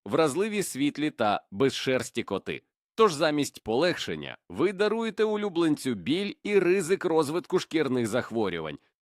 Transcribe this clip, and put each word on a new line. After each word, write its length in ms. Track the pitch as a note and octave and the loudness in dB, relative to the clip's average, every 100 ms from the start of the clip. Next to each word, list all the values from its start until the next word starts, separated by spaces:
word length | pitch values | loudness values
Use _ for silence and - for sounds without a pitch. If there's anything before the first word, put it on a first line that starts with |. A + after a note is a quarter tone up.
| G2+ | -2
вразливі 580 | C#3 D#3+ C#3+ A3 G#3 | 2 2 2 -2 -2
світлі 480 | E3+ C3 C#3+ C3+ D3+ | -4 -2 -2 -2 -4
та 300 | - G#2+ G2 - | 0 0 0 -2
безшерсті 720 | G2 C3+ - - B2+ A2+ A#2 | 0 0 0 0 -2 -2 -6
коти. 380 | - F#2+ - C#2+ _ _ _ - | -4 -4 -6 -10 _ _ _ 2
Тож 180 | A3 | 2
замість 500 | D3 D#3+ D3 C#3 - | 4 0 0 -2 -6
полегшення 720 | - A#2 F3 D3 - D#2+ C#2 A#1 - | -2 0 2 0 -4 -8 -8 -14 -10
ви 240 | F2+ F3+ | -2 0
даруєте 500 | F#3+ G#3 A3+ A3+ G#3+ | 2 0 0 -2 0
улюбленцю 680 | A3 G#3 G#3 E3 E3 D3 C3+ | 0 0 -2 0 2 2 -2
біль 400 | G#2+ E2+ E3+ G3+ - | -4 -2 -2 -2 -6
і 160 | G3+ G3+ | 0 2
ризик 460 | F3+ G3 D#3 F#3+ E3+ | 4 2 2 0 2
розвитку 540 | D#3+ C#3 E3+ - F3+ | 2 2 -2 0 -2
шкірних 480 | - D#3 C3+ B2+ A2+ | 0 -2 0 0 0
захворювань, 720 | A#2+ A2+ A2+ G2+ E2+ D#2 D2 _ _ | -2 -2 0 0 -2 -6 -10 _ _